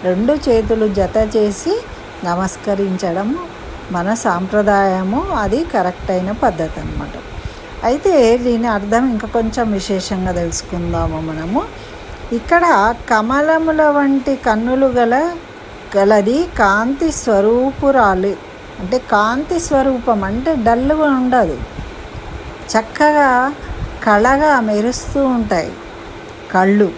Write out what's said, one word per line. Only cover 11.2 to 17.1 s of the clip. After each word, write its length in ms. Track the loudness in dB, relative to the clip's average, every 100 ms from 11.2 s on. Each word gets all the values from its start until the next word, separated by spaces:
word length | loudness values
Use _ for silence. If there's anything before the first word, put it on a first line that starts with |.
మనము. 420 | -6 -6 -2 -2 -4 -12 -16 -16 -16 -14 -6
ఇక్కడ 600 | -6 2 2 4 4 4 0 0
కమలముల 720 | 0 2 2 2 2 2 2
వంటి 540 | 4 4 2 2 0 -2
కన్నులు 500 | 0 0 0 2 2
గల, 440 | 4 2 2 0 -4 -14 -18 -18 -18 -2 2
గలది 520 | 6 6 4 2 0 2
కాంతి 540 | 2 4 0 0 0